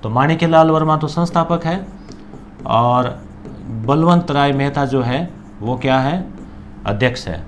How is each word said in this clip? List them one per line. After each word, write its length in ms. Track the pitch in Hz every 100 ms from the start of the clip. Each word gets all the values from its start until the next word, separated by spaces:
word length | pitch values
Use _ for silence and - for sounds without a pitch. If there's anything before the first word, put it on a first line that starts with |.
तो 60 | 110
माणिक्य 380 | 117 143 160 170
लाल 240 | 160 160
वर्मा 260 | 160 156 151
तो 120 | 151
संस्थापक 560 | 170 170 170 165 170
है, 220 | 165 180 190 - - - - - - - -
और 420 | 110 120 123 123 - - - - - - 113 110
बलवंत 440 | 147 165 175 175
राय 220 | 143 143
मेहता 320 | 139 139 139 139
जो 160 | 131
है 260 | 120 127 175 - - -
वो 160 | 104 123
क्या 220 | 135 131
है, 260 | 131 175 185 - - - - - -
अध्यक्ष 400 | 104 127 117 -
है। 140 | 85